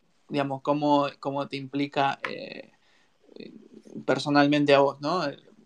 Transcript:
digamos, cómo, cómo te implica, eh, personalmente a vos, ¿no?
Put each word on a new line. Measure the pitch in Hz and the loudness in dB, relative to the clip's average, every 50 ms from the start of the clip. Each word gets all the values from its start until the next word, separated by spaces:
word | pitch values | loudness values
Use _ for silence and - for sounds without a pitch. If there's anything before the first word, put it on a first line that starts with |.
| _ _ _ _ _ - | _ _ _ _ _ -6
digamos, | - 143 139 139 135 135 | -4 -2 -2 -2 -4 -4
cómo, | - 147 147 147 151 147 147 143 143 139 - - | -2 -2 -2 0 2 2 2 2 2 0 -4 -8
cómo | - 143 139 139 139 127 | -8 -6 -6 -6 -6 -8
te | - | -8
implica, | 139 135 131 - 143 143 139 - 147 139 135 - - - - | -10 -10 -6 -6 -4 -4 -2 -2 0 0 0 -2 -4 -6 -8
eh, | - - - - - - - - _ _ _ _ _ _ _ _ _ _ _ _ - - - - - - - - - - - - - - - | -8 -10 -12 -12 -14 -16 -16 -18 _ _ _ _ _ _ _ _ _ _ _ _ -20 -18 -18 -18 -20 -20 -20 -20 -20 -20 -20 -18 -18 -6 -4
personalmente | - 131 131 - 147 147 143 143 143 147 147 147 143 139 | -2 -2 -2 0 2 4 4 4 4 4 4 4 6 6
a | 139 | 6
vos, | 139 139 135 139 | 6 4 0 -4
¿no? | 143 147 175 185 160 139 139 - - - _ _ _ | -4 -4 -4 -2 -4 -6 -8 -10 -18 -20 _ _ _